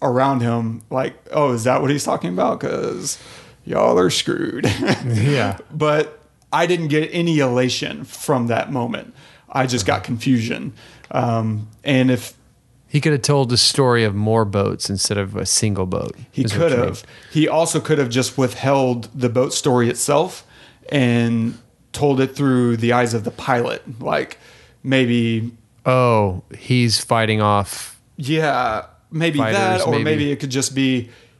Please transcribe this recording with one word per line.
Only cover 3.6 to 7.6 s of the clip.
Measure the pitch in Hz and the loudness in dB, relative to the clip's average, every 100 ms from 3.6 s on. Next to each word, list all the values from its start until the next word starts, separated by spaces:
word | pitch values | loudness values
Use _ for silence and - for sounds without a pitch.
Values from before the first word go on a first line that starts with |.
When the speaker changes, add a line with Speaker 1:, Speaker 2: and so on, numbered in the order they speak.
| - | -6
Speaker 1:
y'all | - 113 120 | 2 4 4
are | 185 | 2
screwed." | - - - - - | 0 -2 -4 -4 -2
<laughs> | 110 107 - - | -2 0 0 0
Speaker 2:
Yeah. | 127 113 127 139 101 98 - | 0 0 2 2 0 -2 -10
Speaker 1:
But | 156 151 151 151 - _ _ _ | -2 0 2 -2 -8 _ _ _
I | 147 170 | 0 2
didn't | 175 160 | 0 0
get | 151 160 | 0 0
any | 175 170 156 | -2 0 2
elation | 131 123 | 2 2